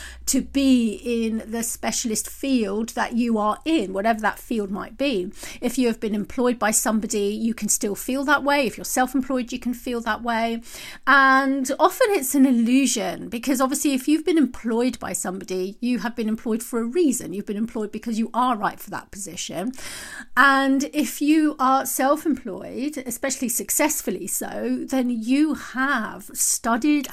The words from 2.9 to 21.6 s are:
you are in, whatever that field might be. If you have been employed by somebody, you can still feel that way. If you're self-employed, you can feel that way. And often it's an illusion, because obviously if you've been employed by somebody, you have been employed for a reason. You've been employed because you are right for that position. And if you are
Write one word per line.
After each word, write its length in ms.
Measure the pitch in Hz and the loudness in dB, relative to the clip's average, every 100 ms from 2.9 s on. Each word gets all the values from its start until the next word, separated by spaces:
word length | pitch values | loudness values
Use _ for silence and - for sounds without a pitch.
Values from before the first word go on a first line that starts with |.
| - 202 233 | -2 -2 0
you 220 | 240 220 | 2 2
are 220 | 214 208 | 0 -2
in, 300 | 311 320 190 | 0 0 0
whatever 260 | 190 214 226 | 0 0 2
that 200 | 214 - | 0 -2
field 300 | - 233 202 | -4 -2 -2
might 280 | 190 185 - | -4 -8 -2
be. 340 | 277 214 180 - - - | 0 0 -2 -8 -14 -6
If 160 | 247 - | -2 2
you 100 | 240 | 2
have 140 | 226 | 0
been 140 | 220 208 | -2 -2
employed 440 | 202 - 247 240 | -4 0 0 2
by 120 | 208 | 0
somebody, 560 | 220 240 220 208 214 202 | 2 2 0 0 0 0
you 260 | 214 226 | 0 -2
can 160 | 220 208 | -2 0
still 260 | - 214 196 | 0 0 -4
feel 300 | - 262 285 | -2 -2 2
that 180 | 285 | 2
way. 220 | 269 285 247 | 4 2 2
If 120 | - | -2
you're 60 | |
self-employed, 680 | - - 254 277 262 262 240 | -4 0 0 0 0 -2 -2
you 60 | 247 | -4
can 140 | 240 | -4
feel 280 | 240 - 240 | -4 -4 -4
that 220 | 233 214 | -4 -4
way. 380 | 233 226 226 233 - - - - - | -2 0 0 -2 -8 -16 -16 -6 4
And 640 | 277 269 262 269 277 262 - | 6 8 6 4 0 -2 2
often 280 | 339 - 480 | 2 4 2
it's 260 | 403 262 285 | 2 2 6
an 100 | 262 | 6
illusion, 840 | 240 233 262 277 233 185 - 175 | 6 6 4 4 0 -2 -6 -8
because 320 | - 240 262 | -6 0 2
obviously 320 | 269 302 302 | 2 2 0
if 160 | 262 262 | 0 2
you've 160 | 311 320 | 2 4
been 120 | 330 | 4
employed 640 | 247 - 220 226 254 233 | 4 2 -2 0 0 -2
by 140 | - | -6
somebody, 640 | 185 202 190 - 185 185 196 | -6 -6 -6 -6 -4 -4 -4
you 200 | 240 247 | -2 -2
have 160 | 220 233 | -2 -4
been 120 | 214 | -2
employed 340 | 220 240 220 | -2 -2 -2
for 180 | 233 233 | -2 -4
a 60 | 233 | -2
reason. 460 | 349 320 - - | 2 2 2 -4
You've 140 | 190 202 | -8 -6
been 100 | 208 | -4
employed 380 | 226 233 208 | -4 -4 -6
because 260 | 214 240 220 | -6 -4 -2
you 100 | 220 | -2
are 240 | 220 254 226 | 0 0 0
right 240 | 196 - | -2 -4
for 80 | - | -10
that 220 | 165 - | -10 -12
position. 600 | 202 170 - - 160 214 - - - - - - - | -14 -12 -10 -8 -6 -6 -6 -12 -12 -14 -14 -4 4
And 540 | 277 269 269 269 285 | 6 6 4 2 0
if 300 | 302 240 - | -2 -2 0
you 340 | 294 311 302 | 2 4 4
are 280 | 294 | 2